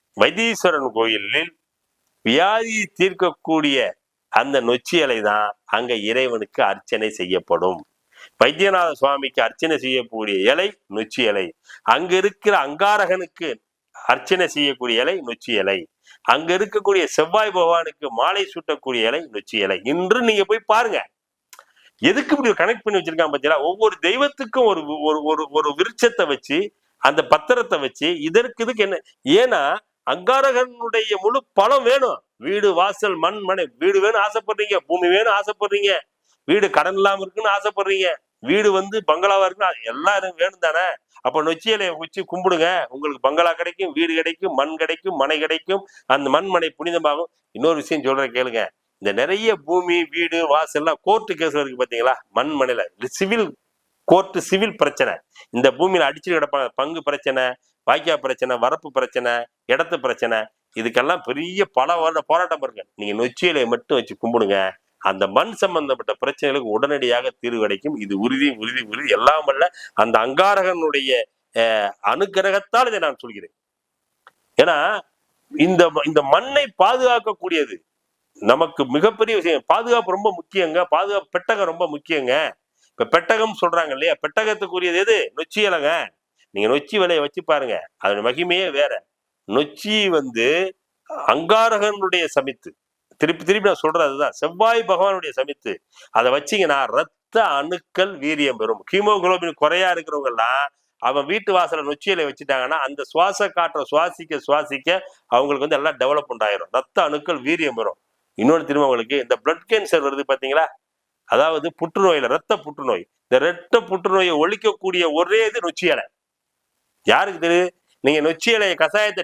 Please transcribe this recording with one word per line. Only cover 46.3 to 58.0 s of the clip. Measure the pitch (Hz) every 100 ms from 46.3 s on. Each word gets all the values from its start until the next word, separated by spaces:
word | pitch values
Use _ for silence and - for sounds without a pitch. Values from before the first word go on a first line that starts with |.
மண் | 147 196
மனை | 175 160 -
புனிதமாகும். | 170 170 151 147 170 _ _
இன்னொரு | 107 156 156
விஷயம் | 147 156 131
சொல்றேன் | 135 131 123
கேளுங்க, | 127 113 92 _ _ _
இந்த | 101
நிறைய | 101 147 202 226 185 147
பூமி, | 180 180 175 160
வீடு, | 165 170 165 156
வாசல் | 151 156 147
எல்லாம் | 160 147
கோர்ட்டு | 185 220 214
கேஸ் | 160 160 147
இருக்கு | 139 123
பாத்தீங்களா? | 127 117 127 123 _
மண் | 113 143 147
மனையில | 127 117 90 - 123
சிவில் | - 190 233 190 - _ _ _ _ -
கோர்ட்டு, | 175 190 185
சிவில் | - 190 214 -
பிரச்சனை, | 143 - 120 85 _ - -
இந்த | 120 135
பூமியில | 131 185 185 139
அடிச்சு | 151 185
கிடப்பாங்க, | 160 147 139 123 -
பங்கு | 143 165
பிரச்சனை, | 147 143 139 131 127 123 _ _ -
வாய்க்கா | 151